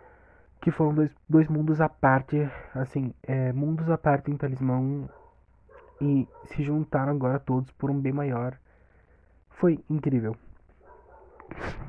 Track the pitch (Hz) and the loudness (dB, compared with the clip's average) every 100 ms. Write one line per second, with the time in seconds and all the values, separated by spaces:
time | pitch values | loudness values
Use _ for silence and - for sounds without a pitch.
0 | - - - - _ - 170 - 151 151 | -20 -20 -20 -20 _ -4 -2 2 2 2
1 | 151 - - 156 156 151 156 156 156 - | 0 -2 2 4 4 2 0 2 0 2
2 | 135 135 135 147 143 - - 131 135 139 | 4 4 2 -2 -2 -6 -12 -8 -6 -4
3 | 127 - - 131 127 127 151 160 160 160 | -4 -6 -4 -2 0 0 -2 -2 0 0
4 | 156 139 143 143 143 131 131 127 135 143 | 2 0 0 -4 -4 -2 0 0 0 -4
5 | 135 - - _ _ _ _ - - - | -8 -14 -20 _ _ _ _ -20 -18 -4
6 | 143 139 117 - - - 143 151 151 139 | 2 2 0 -8 -10 -6 -2 -2 0 0
7 | 139 143 127 139 - 127 131 - 139 139 | 0 0 0 -2 0 -2 -2 -6 -2 -2
8 | 135 143 139 120 123 - _ _ _ _ | -2 -2 -2 -4 -6 -8 _ _ _ _
9 | _ _ _ _ _ - 180 151 - 151 | _ _ _ _ _ 0 2 2 -2 -2
10 | 143 127 110 113 - - _ _ - - | 2 0 0 -6 -12 -20 _ _ -20 -20
11 | - - - - - - - - | -20 -20 -20 -20 -18 -12 -12 -10